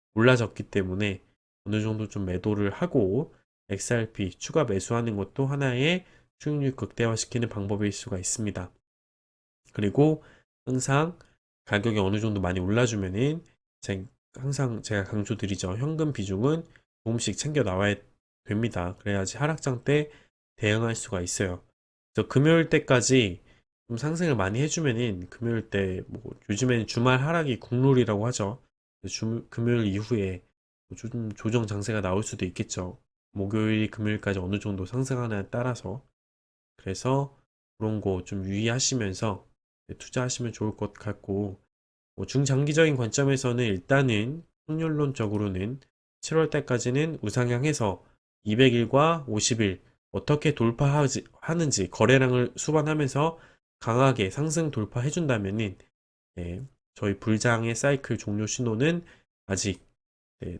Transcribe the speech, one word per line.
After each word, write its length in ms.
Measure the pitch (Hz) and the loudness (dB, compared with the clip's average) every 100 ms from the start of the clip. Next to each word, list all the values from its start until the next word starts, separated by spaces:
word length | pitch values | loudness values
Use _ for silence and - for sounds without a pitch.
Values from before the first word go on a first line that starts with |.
| _ | _
올라졌기 500 | 107 120 123 110 - | 4 6 6 2 -4
때문에 600 | 101 101 92 92 104 95 _ _ _ _ 104 | -4 -2 0 0 -2 -4 _ _ _ _ -4
어느 160 | 107 | -2
정도 260 | 107 107 107 | 0 -2 -4
좀 180 | 104 95 | -4 -4
매도를 440 | 92 107 104 101 | -2 0 0 0
하고 640 | - 175 135 95 113 156 - _ _ - | -2 0 2 2 2 -2 -10 _ _ -8
엑스알피 640 | 98 - 120 110 - 95 - | -6 -2 -2 -2 -4 -6 -6
추가 280 | - 165 | -4 0
매수하는 520 | 135 98 - 117 117 101 | 0 0 0 -2 -2 -2
것도 300 | 95 - 135 | -4 -2 -2
하나의 600 | 139 135 123 147 180 - - _ _ | 0 0 2 2 0 -4 -20 _ _
수익률 360 | 151 147 135 127 | -4 -2 -2 -2
극대화시키는 760 | 101 - 117 113 - 120 117 | -6 -2 0 0 -2 -2 -2
방법일 420 | 104 98 104 104 | -4 -4 0 0
수가 260 | - - 92 | -2 -6 -6
있습니다. 540 | 95 - 104 95 92 _ _ _ _ _ _ _ _ _ _ | -4 -4 -4 -6 -8 _ _ _ _ _ _ _ _ _ _
그리고 500 | - 208 165 151 156 - - _ _ - | -2 2 4 4 2 -6 -20 _ _ -6
항상 540 | 127 131 139 160 175 _ _ _ _ - | -4 0 0 0 -4 _ _ _ _ -4
가격이 340 | 104 117 107 | 0 2 2
어느 200 | 95 104 | 2 2
정도 200 | 110 104 | 0 0
많이 200 | 90 92 | 0 0
올라주면은 840 | 92 110 123 110 92 98 139 165 - _ _ _ | 0 2 2 0 -2 0 0 -2 -8 _ _ _
제-, 260 | - 98 95 _ _ | -6 -6 -8 _ _
항상 480 | - 135 143 131 110 | -10 -6 -2 -2 -2
제가 220 | - 104 | -4 -2
강조드리죠. 760 | 95 107 101 107 98 95 92 101 | -2 -2 -2 -2 -2 -2 -4 -2
현금 360 | 143 156 156 | -2 -2 -2
비중은 500 | 135 98 95 127 165 - - _ _ | -2 -2 0 0 0 -4 -18 _ _
조금씩 340 | 110 117 110 98 | -4 -2 -2 -4
챙겨 260 | 143 151 | -2 0
나와야 320 | 104 92 101 98 - _ _ _ - | 0 2 0 0 -6 _ _ _ -6
됩니다. 500 | 104 117 92 87 95 | -2 -2 -2 -4 -4
그래야지 400 | 104 98 95 - | -4 -2 -2 -2
하락장 460 | 147 156 143 123 | -2 -2 -4 -4
때 260 | - 147 147 - _ _ _ - | 0 0 0 -10 _ _ _ -4
대응할 400 | 107 110 113 113 | 0 2 0 -2
수가 260 | - 95 | -4 -4
있어요. 420 | 90 - 98 87 - _ _ _ _ | -2 -2 -2 -4 -12 _ _ _ _
그래서 140 | - 107 | -4 0
금요일 400 | 131 151 165 156 | 4 6 6 4
때까지 720 | 156 - 127 113 131 104 87 - _ _ _ - | 2 4 4 6 4 4 -2 -12 _ _ _ -10
좀 100 | 117 | -6
상승을 380 | 147 165 175 120 | -4 0 0 2
많이 260 | 95 110 | 2 0
해주면은 680 | 151 170 151 113 120 92 92 | 0 0 0 0 -2 -4 -8
금요일 400 | - 117 113 110 | -6 -2 -2 -2
때 320 | 98 95 92 - | -2 0 -2 -8
뭐 300 | - - - - | -12 -12 -10 -6
요즘에는 380 | 104 127 120 101 | 0 2 2 0
주말 320 | - 123 127 | 2 4 4
하락이 380 | 143 170 147 113 | 2 0 0 -4
국룰이라고 640 | - 123 135 127 110 101 113 | -2 2 4 6 4 2 0
하죠. 340 | - 101 120 _ _ _ _ 92 | -2 -4 -6 _ _ _ _ -12
주-, 380 | - 113 117 - | -6 -4 -4 -6
금요일 380 | - 117 120 107 | -4 0 2 2
이후에 560 | 98 104 113 95 90 - _ _ _ - | 0 -2 -2 -2 -4 -12 _ _ _ -20
뭐 80 | 95 | -14
좀 360 | 113 120 110 | -10 -8 -8
조정 340 | 101 110 117 107 | -6 -2 0 0
장세가 340 | 101 104 107 | -4 -4 -2
나올 220 | 95 92 | 0 0
수도 220 | 107 104 90 | -2 -4 -6
있겠죠. 520 | - 104 - 90 - _ _ _ 101 | -4 -6 -6 -8 -10 _ _ _ -6
목요일, 520 | 98 110 107 107 107 | -2 0 2 2 0
금요일까지 480 | - 107 107 104 98 | -2 -2 -2 -2 -2
어느 200 | 90 101 | -2 -4
정도 260 | 107 98 92 | -4 -6 -4
상승하느냐에 640 | 127 131 127 120 104 95 | -4 -2 -2 -4 -6 -6
따라서. 560 | 120 127 117 92 117 - _ _ _ _ _ _ _ | -4 -4 -4 -8 -10 -14 _ _ _ _ _ _ _
그래서 640 | 95 92 127 135 139 - _ _ _ - | -8 -4 -2 0 -2 -8 _ _ _ -6
그런 240 | 110 107 | -4 -2
거 220 | 98 92 | -2 -2
좀 220 | - 98 95 | -4 -6 -4
유의하시면서, 1000 | 98 113 123 - 131 101 90 113 95 - _ _ _ - | -2 0 0 0 0 -2 -2 -4 -4 -10 _ _ _ -18
네, 100 | - | -16
투자하시면 560 | - - 127 - 120 | -8 -4 -2 -4 -6
좋을 220 | - 107 - | -4 -4 -4
것 180 | 104 | -6
같고, 680 | - 107 101 - 98 104 98 _ _ _ _ _ - | -6 -10 -8 -4 -2 -4 -6 _ _ _ _ _ -10
뭐 100 | 95 | -2
중장기적인 720 | 135 139 135 147 151 160 131 | 0 2 2 2 4 4 4
관점에서는 680 | 113 143 139 131 127 120 | 0 0 2 2 0 0
일단은 800 | 117 95 - 139 135 104 113 160 - _ - | 0 0 2 4 4 2 0 -6 -12 _ -8
확률론적으로는 1120 | 156 160 151 143 131 110 104 104 90 101 135 _ _ _ _ | -4 -2 0 0 0 -2 0 -2 -2 -4 -6 _ _ _ _
칠월 280 | - 160 151 | -2 2 2
달까지는 680 | 151 143 123 127 131 160 151 | 0 0 -2 0 0 0 -2
우상향해서 800 | 107 131 120 120 147 147 107 90 - _ _ _ | -4 0 2 2 0 2 0 -2 -8 _ _ _
이백 300 | 107 107 131 | 0 4 6
일과 500 | 120 117 135 156 165 139 | 6 4 4 4 2 -2
오십 340 | 107 - 113 | -2 0 2
일 200 | 104 87 _ _ _ | 0 0 _ _ _
어떻게 440 | 98 - 147 156 143 | -6 0 2 2 2
돌파하지, 680 | 117 120 143 147 139 - - _ | 2 2 2 4 2 0 -8 _
하는지 500 | - 170 156 110 92 | -4 0 2 0 0
거래량을 640 | - 110 131 127 123 123 - | 4 6 8 6 2 0 -2
수반하면서 840 | - 156 151 151 139 139 160 165 - _ _ _ | 0 2 2 0 0 0 0 -2 -14 _ _ _
강하게 520 | - 117 135 120 95 | 0 4 6 4 0
상승 400 | 120 156 156 156 | -2 -2 0 -2
돌파해준다면은, 1080 | 117 104 127 135 175 151 117 98 107 104 92 _ _ _ _ _ - | -2 -4 -2 -2 0 0 0 0 -2 -4 -6 _ _ _ _ _ -10
네, 300 | 87 90 135 _ _ - | -8 -8 -12 _ _ -4
저희 240 | 104 101 | -2 -2
불장의 560 | - 110 123 113 113 113 | 0 2 2 2 0 0
사이클 420 | 143 139 - 113 | 0 0 -2 -6
종료 300 | - 104 107 | -4 -4 -4
신호는 560 | - 120 110 147 175 - - _ _ - | -4 -2 0 0 0 -6 -18 _ _ -6
아직, 420 | 98 104 92 _ _ _ _ _ _ | -2 -2 -4 _ _ _ _ _ _
네, 200 | 90 | -12